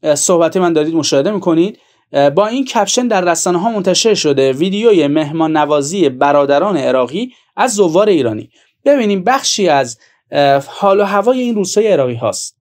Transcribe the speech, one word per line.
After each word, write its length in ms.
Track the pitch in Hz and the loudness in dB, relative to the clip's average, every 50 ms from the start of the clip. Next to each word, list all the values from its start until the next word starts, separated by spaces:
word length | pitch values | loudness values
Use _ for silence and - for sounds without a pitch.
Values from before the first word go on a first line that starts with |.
| - | 2
اه، 120 | 156 147 | 0 0
صحبت 420 | 143 - - 185 170 165 160 165 | 0 2 0 2 2 2 2 0
من 160 | 190 180 175 165 | 0 0 0 2
دارید 220 | 156 151 151 160 | 0 0 0 -2
مشاهده 360 | 165 143 - - 139 139 185 | -2 -2 0 0 0 0 0
می‌کنید. 480 | 214 196 180 180 165 160 170 202 226 _ _ _ _ _ _ _ - | -2 -2 -2 0 2 2 0 0 -2 _ _ _ _ _ _ _ -2
اه، 180 | 139 143 143 | 0 0 2
با 160 | 143 170 208 | 2 2 0
این 180 | 214 233 262 269 | 0 0 -4 -4
کپشن 440 | 254 - 233 202 196 - 247 247 247 | -2 -2 -2 0 0 0 -2 -2 0
در 120 | 220 190 | 0 0
رسانه 380 | 175 175 170 165 - 190 175 170 | 0 0 -2 0 -2 -2 -2 0
ها 120 | 180 233 | -2 -2
منتشر 440 | 226 208 185 190 180 - - 226 208 | -2 -2 -2 0 0 0 2 0 0
شده: 380 | 185 - 156 143 135 135 135 131 | 0 0 0 0 2 2 0 0
"ویدیوی 540 | 135 165 196 190 202 220 233 208 175 151 | 0 -2 -2 -2 0 2 2 4 4 2
مهمان 500 | 143 143 156 156 143 151 160 160 156 156 | 2 0 -2 -2 -4 -2 -2 -2 0 0
نوازی 520 | 156 151 143 151 147 143 143 175 202 175 139 | 0 0 2 0 -2 -2 -2 -2 0 0 0
برادران 680 | 127 127 143 143 143 147 143 139 143 143 170 208 196 | 0 2 0 2 4 2 2 2 2 2 2 0 -2
عراقی 560 | 156 131 127 127 131 127 120 131 185 240 254 - _ _ _ _ | -2 -2 0 0 0 -2 -2 -4 -8 -8 -8 -12 _ _ _ _
از 180 | - 208 254 214 | -2 -2 -2 0
زوار 340 | 202 202 170 156 180 208 214 | 0 0 2 2 2 2 2
ایرانی." 420 | 196 160 127 120 110 107 - - _ _ _ _ _ _ _ | 2 2 0 -2 -4 -6 -10 -14 _ _ _ _ _ _ _
ببینیم 400 | 277 285 277 233 208 202 190 175 | 2 2 2 2 0 -2 -2 0
بخشی 440 | 226 254 269 - - - - 202 175 | 0 -2 -2 -2 -4 -4 0 0 2
از، 300 | 151 139 135 120 117 _ _ _ _ _ _ _ | 2 2 0 -2 -8 _ _ _ _ _ _ _
اه، 320 | - 143 143 139 139 139 139 | -2 0 2 4 2 2 0
حال 340 | - - - - 202 196 202 | -6 -10 -2 0 2 2 2
و 40 | 208 | 0
هوای 360 | 196 202 202 196 233 262 254 | 0 0 0 0 2 0 0
این 140 | 247 240 233 | 0 -2 -2
روزهای 340 | 214 190 180 - 208 220 214 | -2 -4 -2 0 0 0 2
عراقی 260 | 190 156 135 127 120 | 2 0 0 -2 -4
هاست 420 | 117 120 110 98 - - - _ _ | -4 -4 -4 -4 -6 -10 -14 _ _